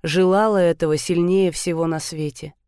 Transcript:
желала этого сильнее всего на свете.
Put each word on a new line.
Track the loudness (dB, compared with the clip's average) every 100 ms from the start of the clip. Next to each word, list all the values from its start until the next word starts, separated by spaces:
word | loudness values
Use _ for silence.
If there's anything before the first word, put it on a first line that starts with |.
желала | -2 2 2 4 2 4
этого | 2 2 0 -2
сильнее | 0 0 2 2 2
всего | -2 -4 -2 -2
на | -2
свете. | -6 -8 -8 -8 -18 _